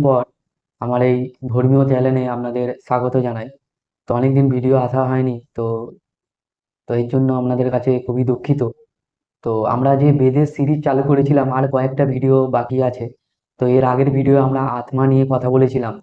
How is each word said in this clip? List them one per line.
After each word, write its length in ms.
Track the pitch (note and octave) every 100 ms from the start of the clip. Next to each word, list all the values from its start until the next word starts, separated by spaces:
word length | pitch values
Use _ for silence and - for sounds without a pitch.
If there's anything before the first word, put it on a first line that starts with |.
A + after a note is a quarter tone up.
পর 200 | C#3+ B2+ A#2+ _ _ _ _ -
আমার 200 | A#2 B2
এই 140 | B2+ B2 B2+ - B2+
ধর্মীয় 360 | A#2+ C3 C3+ C3+
চ্যানেলে 340 | B2+ C3 C3 B2+
আপনাদের 380 | A#2+ A#2+ A#2+ B2 -
স্বাগত 340 | - B2+ B2 B2+
জানাই। 320 | B2 A2+ A#2+ - _ _ _ _ -
তো 20 |
অনেকদিন 320 | A#2+ C3 C3+ C3+
ভিডিও 260 | B2+ C3 C3
আসা 240 | B2 C3
হয়নি, 320 | B2+ C3 C3 A#2+ -
তো, 100 | - A2+ A2+ A2+ - _ _ _ _ _ _ _ _ -
তো 20 |
এর 120 | A#2+ A#2+
জন্য 200 | C3 C3
আপনাদের 360 | C3 B2 B2 B2+
কাছে 200 | B2 C3 B2+
খুবই 260 | - A#2+
দুঃখিত। 360 | B2 B2 - C#3+ A2+ - _ _ _ _ _ _
তো 80 | A#2 A2
আমরা 260 | G#2+ B2 C3+ C#3
যে 120 | D3
বেদের 340 | D3 C3 C3+ D3
সিরিজ 320 | - C#3+ D3+
চালু 180 | D3 C3+
করেছিলাম, 440 | C#3+ C#3 C#3 C#3+ C3+
আর 120 | C3 C3+
কয়েকটা 340 | C3 C3 C3+
ভিডিও 320 | C3+ C3 C3+ C3+ C3
বাকি 320 | A#2+ B2 B2+
আছে। 220 | B2+ B2 A#2 - _ _ _ -
তো 40 | B2+
এর 180 | B2+
আগের 260 | B2+ B2+ C#3
ভিডিও 260 | C3+ C3 C#3
আমরা 240 | C3 C3+ C3
আত্মা 360 | A#2+ - C3 C3+
নিয়ে 180 | C3+ C3+
কথা 180 | C3 B2
বলেছিলাম। 440 | C3 C3 C3 A#2 G#2+